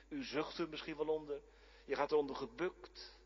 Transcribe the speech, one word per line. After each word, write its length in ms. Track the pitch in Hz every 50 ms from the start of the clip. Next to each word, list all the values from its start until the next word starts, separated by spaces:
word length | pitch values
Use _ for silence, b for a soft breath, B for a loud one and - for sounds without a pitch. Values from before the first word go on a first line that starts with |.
| B B
U 140 | 151 143 131
zucht 340 | 110 117 147 156 - -
er 120 | - 170 156
misschien 280 | 151 143 - 165 160
wel 100 | 147 156
onder. 340 | 156 156 156 151 147 143 139 - B B B B B B B B
Je 100 | - 139
gaat 160 | 123 143 -
eronder 240 | 151 151 143 135 131
gebukt. 840 | - 139 117 120 127 165 185 - - - - - - - - - - -